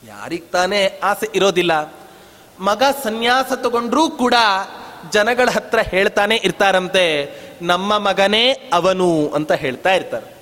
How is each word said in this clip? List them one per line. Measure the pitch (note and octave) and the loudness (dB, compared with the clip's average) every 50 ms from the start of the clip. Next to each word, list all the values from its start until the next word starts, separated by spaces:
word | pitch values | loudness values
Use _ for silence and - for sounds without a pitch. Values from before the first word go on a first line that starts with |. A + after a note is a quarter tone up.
| - | -20
ಯಾರಿಗ್ | A2 G#2 G2+ G#2 B2+ D#3+ F3 E3 - | -20 -16 -14 -10 -10 -10 -10 -10 -4
ತಾನೇ | - F3+ F3+ F#3 G3+ G#3 G3 F#3+ - - F3+ | 0 0 0 0 0 0 0 0 -2 -2 -2
ಆಸೆ | F#3+ G3+ G3+ A3 G#3+ - | -2 -2 -2 -4 -4 0
ಇರೋದಿಲ್ಲ? | F#3+ F#3 G3 F3 F3+ F3 E3+ D#3+ D#3 D3+ D3+ - - - - - - - - - - - - - - | 2 2 2 2 2 2 2 0 0 -2 -6 -12 -20 -20 -20 -20 -20 -20 -20 -20 -20 -20 -20 -16 -6
ಮಗ | F#3 G3 G#3 G#3 C4 C#4+ C4+ C4+ - | -2 -2 0 2 2 0 0 0 -4
ಸನ್ಯಾಸ | A3 A3 A3+ A#3 A#3+ B3 C4 C4 C4 C4 | -6 -4 -2 0 0 2 0 0 -2 -4
ತಗೊಂಡ್ರೂ | B3 - B3+ A#3+ A#3 A#3 A#3 A3+ C#4+ D#4+ D#4+ | -4 -2 -2 -2 -2 -2 0 2 2 2 0
ಕೂಡ | D#4 - B3 B3 B3 A#3+ A#3 G#3 F#3+ F#3+ G3 - - - - - - - - D#3+ | 0 -2 0 2 4 4 4 4 2 0 -4 -6 -12 -18 -18 -18 -18 -18 -14 -2
ಜನಗಳ | - G#3 G#3 A#3 B3 A#3+ B3 A#3+ | 0 2 2 2 2 2 2 2
ಹತ್ರ | E3+ A3 - - - A3+ | 2 -2 -4 0 0 0
ಹೇಳ್ತಾನೆ | G3+ - - F#3 G3 G3 - G#3+ G3+ G#3 A3+ A3+ G#3 | 0 0 0 0 0 2 2 2 2 2 2 2 0
ಇರ್ತಾರಂತೆ, | F3+ F3 - G#3 G3 F#3+ F#3+ F#3 F3 F#3 F#3+ F3+ E3 D#3 D3 C#3 - - - - - - - | -2 0 2 2 4 4 2 0 0 0 2 2 2 0 -2 -4 -6 -10 -18 -20 -20 -16 -8
"ನಮ್ಮ | F3 E3+ F3 F3 F#3+ G3+ G#3+ | -2 0 0 0 0 0 -2
ಮಗನೇ | G#3 G3+ G3+ F#3+ F#3+ G3 G3 G#3 A3 A#3 B3+ C4+ C4 - - E3+ | 0 0 0 0 2 2 2 2 2 2 2 0 -2 -4 -2 -2
ಅವನು" | F3 E3 F#3 F#3+ F#3 F#3 F3+ E3 D#3 D3+ | 2 2 2 2 2 2 2 2 2 0
ಅಂತ | D3 - D3 D3+ D3+ | 0 -2 -4 0 0
ಹೇಳ್ತಾ | F#3 D#3 D#3 C3+ B2 A2+ - F3+ F#3+ | -2 -2 0 -6 -6 -2 0 0 0
ಇರ್ತಾರೆ. | F3 C#3+ - - A2+ - - - - | 0 0 -4 -8 -10 -10 -12 -20 -20